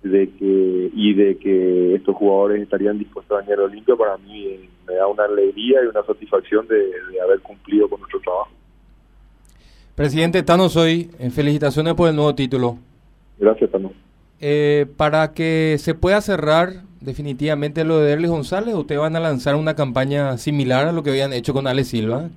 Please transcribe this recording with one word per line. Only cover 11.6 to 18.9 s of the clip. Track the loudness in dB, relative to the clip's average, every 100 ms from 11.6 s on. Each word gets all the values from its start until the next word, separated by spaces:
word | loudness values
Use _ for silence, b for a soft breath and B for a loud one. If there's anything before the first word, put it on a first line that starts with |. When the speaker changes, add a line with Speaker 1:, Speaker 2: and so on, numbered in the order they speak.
| 0 0 -2
Speaker 2:
por | 2 2
el | 2
nuevo | 0
título. | 0 -2 0 -2 -4 -16 _ _ _ _ 0
Speaker 1:
Gracias, | 2 2 0
Tano. | -2 -6 -12 _ _ _ _
Speaker 2:
Eh, | -2 0 2 2 0 0
para | 0 2 0
que | -2 -2 0 0 0
se | -2
pueda | -2 2 2
cerrar | 0 -2 2 2 2 -4 -20 -16
definitivamente | -12 -8 -8 -4 -2 -2 -2 -2
lo | 2 4
de | 4
Derlis | 2 0
González, | -2 -2 -4 -2 -4
¿ustedes | -4